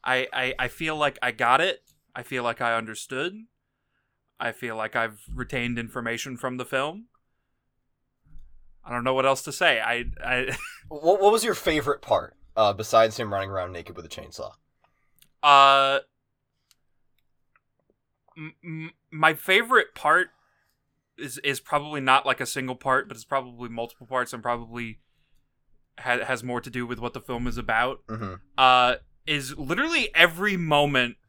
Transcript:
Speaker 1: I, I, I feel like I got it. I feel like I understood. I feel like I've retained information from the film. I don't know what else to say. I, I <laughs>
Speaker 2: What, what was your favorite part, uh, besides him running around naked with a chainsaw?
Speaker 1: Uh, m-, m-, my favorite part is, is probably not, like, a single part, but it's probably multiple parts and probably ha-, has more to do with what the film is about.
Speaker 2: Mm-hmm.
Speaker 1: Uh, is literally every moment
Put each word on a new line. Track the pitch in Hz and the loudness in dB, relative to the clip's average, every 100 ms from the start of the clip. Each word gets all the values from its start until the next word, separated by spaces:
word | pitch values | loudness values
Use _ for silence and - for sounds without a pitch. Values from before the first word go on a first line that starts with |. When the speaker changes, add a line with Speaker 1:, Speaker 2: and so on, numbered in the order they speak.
Speaker 1:
I, | 127 127 131 | 0 -2 -2
I, | - 127 127 | -4 -4 -4
I | 127 | -6
feel | - 160 156 | -4 -6 -2
like | 147 - | -2 -2
I | 123 | -6
got | 113 120 131 | 0 4 4
it. | 185 - _ _ _ | 4 -2 _ _ _
I | - | -16
feel | 120 127 | -8 -4
like | 120 117 | -4 -2
I | 120 117 | -2 -2
understood. | 110 107 - 131 165 214 226 _ _ _ _ _ _ _ _ _ | -4 -14 -10 -6 -6 -10 -20 _ _ _ _ _ _ _ _ _
I | 120 | -8
feel | 110 120 110 | -8 -8 -6
like | 110 | -4
I've | 123 113 104 - | -2 -4 -6 -14
retained | 147 123 131 120 120 | -10 -6 -4 -4 -4
information | 113 127 117 117 139 123 | -6 -8 -6 -6 -8 -8
from | 131 127 | -8 -8
the | 123 | -4
film. | 135 143 190 233 _ _ _ _ _ _ _ _ _ _ _ _ - - - - - | -2 -4 -8 -18 _ _ _ _ _ _ _ _ _ _ _ _ -18 -18 -20 -20 -20
I | - | -8
don't | 123 | -4
know | 123 | 0
what | 131 | 2
else | 135 135 | 2 0
to | - | -4
say. | 135 170 120 | 0 2 2
I, | 110 120 120 - | 0 -4 -6 -8
I | 123 127 127 127 - | -4 -2 -2 -8 -12
<laughs> | - - | -18 -16
Speaker 2:
What, | 151 160 196 | 0 2 6
what | 196 | 6
was | 226 | 4
your | 220 | 0
favorite | 180 - 156 131 135 | -2 0 0 0 -4
part, | - 98 - _ - | 0 0 0 _ -6
uh, | - 107 | 2 2
besides | 98 110 117 113 107 | 2 4 6 6 2
him | 110 | -4
running | 98 98 | -4 -4
around | 95 90 | -6 -6
naked | 87 82 87 | -10 -14 -16
with | |
a | 82 | -16
chainsaw? | - - - - - _ _ _ _ _ _ _ _ | -16 -16 -14 -16 -16 _ _ _ _ _ _ _ _
Speaker 1:
Uh, | 147 139 139 139 135 139 - _ _ _ _ _ _ _ _ _ _ _ _ _ _ _ _ _ _ _ _ _ _ - | 6 8 10 8 4 0 -4 _ _ _ _ _ _ _ _ _ _ _ _ _ _ _ _ _ _ _ _ _ _ -18
m-, | 156 _ | -18 _
m-, | 170 160 160 _ _ | -14 -12 -12 _ _
my | 156 160 | 2 2
favorite | 156 - 190 233 254 170 | 2 2 2 4 2 2
part | - 151 165 175 _ _ _ _ _ _ _ _ - | -4 2 2 2 _ _ _ _ _ _ _ _ -16
is, | 135 131 | -14 -4
is | 143 135 | -4 -4
probably | - 147 147 151 | -2 -4 -2 -4
not, | 131 131 135 | 2 4 4
like, | 127 | -2
a | 127 | -4
single | 143 131 127 | -6 -6 -6
part, | 139 131 107 | 0 0 -2
but | 110 | -16
it's | |
probably | - 139 123 120 120 | -4 -4 -4 -14 -12
multiple | 117 117 - 120 | -10 -10 -12 -4
parts | 127 123 | -4 -4
and | 120 | -6
probably | 120 120 113 117 117 107 _ _ _ _ _ _ _ _ _ - | -6 -6 -6 -12 -12 -14 _ _ _ _ _ _ _ _ _ -10
ha-, | 127 123 | -2 -2
has | 117 123 | -2 -6
more | 123 123 | -4 -6
to | 123 | -6
do | 123 120 | -8 -6
with | 117 | -6
what | 123 | -8
the | 123 | -10
film | - 120 123 | -8 -6 -4
is | 113 | -4
about. | 113 113 127 - - | 0 0 0 -4 -12
Speaker 2:
Mm-hmm. | 110 101 92 _ - | -10 -10 -12 _ 4
Speaker 1:
Uh, | 131 127 123 117 - _ - | 6 6 4 0 -6 _ -6
is | 147 131 156 | -4 -4 -10
literally | 135 175 320 330 240 | -4 -2 0 -2 0
every | 165 170 170 208 190 | 4 4 4 -2 -2
moment | 165 147 147 135 123 - | 2 4 4 2 0 -6